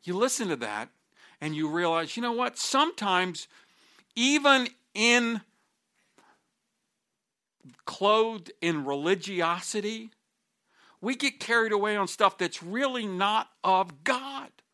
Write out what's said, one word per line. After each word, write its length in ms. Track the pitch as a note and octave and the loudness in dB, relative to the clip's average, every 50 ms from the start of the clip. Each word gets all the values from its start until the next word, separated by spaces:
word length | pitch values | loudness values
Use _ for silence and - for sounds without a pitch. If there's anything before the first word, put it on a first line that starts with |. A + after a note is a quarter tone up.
| _ | _
you 120 | - F3+ | -4 0
listen 340 | F#3 A3+ C4 - - A#3+ F#3+ | 0 2 2 2 -2 -2 -2
to 80 | D#3+ | -4
that 340 | B2+ A#2 G#2+ G#2 G#2+ A2+ - _ _ _ _ _ _ - - _ _ | -4 -4 -6 -6 -6 -8 -10 _ _ _ _ _ _ -20 -20 _ _
and 160 | - D3+ D#3 | -8 -6 -4
you 140 | D3+ D#3 D3+ | -4 -4 -2
realize, 460 | D3+ E3+ F3 E3+ E3 E3 E3 D#3 - | -2 0 0 2 2 0 -2 -4 -6
you 60 | A#3+ A#3 | -6 -4
know 100 | A#3+ A#3 | -4 -2
what? 260 | A#3 B3 A#3+ A#3+ - | -2 -4 -4 -4 -6
Sometimes 880 | - - - C4+ D4 E4 - - G#3+ G3+ F#3 F3+ F#3 F3+ E3+ - - - _ - _ _ _ _ _ _ _ _ _ _ _ | -6 0 2 2 2 2 0 -4 -2 0 2 2 0 0 -4 -8 -12 -16 _ -20 _ _ _ _ _ _ _ _ _ _ _
even 540 | - A#3 C4 C#4+ D4+ C#4 C#4+ C4+ C4 B3 - - _ _ _ _ | 0 2 2 2 4 6 6 4 4 4 0 -6 _ _ _ _
in 500 | G3 G#3+ A#3 A#3+ B3 A#3+ A#3 A#3 G#3+ - _ _ _ _ _ _ _ _ _ _ _ _ _ _ - _ _ _ _ _ _ _ _ _ _ _ _ _ _ _ _ _ _ _ _ _ _ _ _ _ _ _ _ _ - - _ _ | 2 4 6 6 6 4 2 -2 -4 -6 _ _ _ _ _ _ _ _ _ _ _ _ _ _ -20 _ _ _ _ _ _ _ _ _ _ _ _ _ _ _ _ _ _ _ _ _ _ _ _ _ _ _ _ _ -20 -20 _ _
clothed 680 | - - - F#3+ G3+ G#3+ A3 A3 A3+ A3+ G#3+ E3+ - - _ | -14 -8 0 4 4 6 6 4 2 0 -8 -14 -16 -14 _
in 240 | - E3+ E3+ D3+ C#3 | -2 0 0 0 -2
religiosity, 1300 | C3+ C#3 C#3+ C#3+ E3+ G3 F#3+ - F#3+ G3 F3 E3+ E3 E3+ F3 - - - G#3+ G3+ G#3 A3 A3 A3+ A3 _ _ _ _ _ _ _ _ _ _ _ _ _ _ _ _ _ _ | -2 -4 -2 2 0 0 0 -2 -8 -4 -2 0 0 0 -2 -4 -6 -6 -4 -4 -6 -8 -8 -12 -16 _ _ _ _ _ _ _ _ _ _ _ _ _ _ _ _ _ _
we 160 | - G#3+ C4 | -4 -4 -4
get 240 | B3 C#4 C#4 - - | -2 -2 -4 -4 -4
carried 320 | - - A#3 A#3 A3+ A3 G#3+ | -4 0 2 2 2 2 2
away 240 | G#3 G3 G#3+ G#3+ | 0 0 0 0
on 120 | G#3 G3 F#3 | 0 -2 -4
stuff 280 | - - G#3+ G3 - | 0 2 2 2 4
that's 260 | - F#3 E3 - - E3+ | 2 -4 -4 -4 -6 -12
really 440 | E3+ F#3+ A#3+ C#4 C4+ B3+ B3 A3+ | -8 -4 -2 -2 -2 -2 -4 -4
not 500 | G#3 F#3 F3+ G3 G3+ G#3+ A3 - - _ _ - | -4 -2 0 0 0 0 0 -2 -4 _ _ 2
of 400 | F#3+ F#3+ F#3 F#3+ F3+ D#3 C#3 D#3 | 4 4 4 4 0 -6 -8 -2
God. 480 | - C4 B3 C4+ C#4 C#4 C4+ C4+ - _ _ _ _ | -2 0 0 -2 -8 -12 -12 -14 -14 _ _ _ _